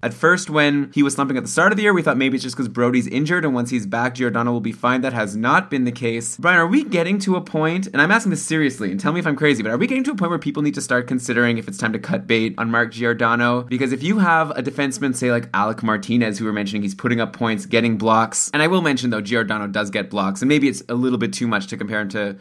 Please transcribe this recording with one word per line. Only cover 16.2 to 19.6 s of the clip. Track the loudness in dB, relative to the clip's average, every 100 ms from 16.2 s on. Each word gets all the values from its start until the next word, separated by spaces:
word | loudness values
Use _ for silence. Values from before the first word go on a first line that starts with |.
| 2 -2
who |
we're | -2
mentioning, | -2 -2 -4
he's | -4
putting | -4 -2 0
up | -2
points, | -2 -2 -2 0
getting | 2 2 2
blocks, | 4 4 2 -2 -2
and | 0
I | 2
will | 2
mention, | 2 0 0
though, | -2
Giordano | 0 0 0 -2